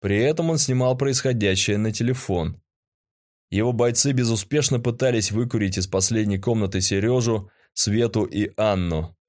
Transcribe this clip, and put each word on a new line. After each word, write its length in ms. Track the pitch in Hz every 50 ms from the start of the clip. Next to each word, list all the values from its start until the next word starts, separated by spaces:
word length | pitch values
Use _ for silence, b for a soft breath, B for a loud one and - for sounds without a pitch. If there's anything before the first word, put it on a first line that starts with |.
При 160 | - 101 98 104
этом 320 | 117 135 160 160 170 165
он 80 | 165 151
снимал 380 | - - 131 127 127 127 127
происходящее 800 | 127 139 139 131 123 - 135 127 117 104 98 95 95 - - 104 104
на 140 | 107 110
телефон. 720 | 104 - 120 120 127 127 - - 101 87 80 82 85 - _ _ _ _ _ _ _ _ _ _ _ _ _ _ _ _ _ _
Его 240 | - 98 110 120 123
бойцы 380 | 110 120 120 117 120 - 139
безуспешно 680 | 139 127 123 117 117 107 - - - 151 143 - 135 120
пытались 520 | 120 123 117 120 131 131 120 113 104 -
выкурить 460 | 104 110 127 120 - 113 104 98 92 -
из 100 | 92 95
последней 500 | - 95 92 - 117 110 107 107 101 95
комнаты 440 | 98 123 117 110 104 95 98 95
Сережу, 680 | 92 - 101 98 101 113 123 127 120 117 113 107 98 B B B B B B
Свету 500 | - - - 101 110 117 113 - 117 104
и 280 | 92 - 101 104 98 - -
Анну. 580 | 107 107 101 92 90 87 82 80 80 82 - _ _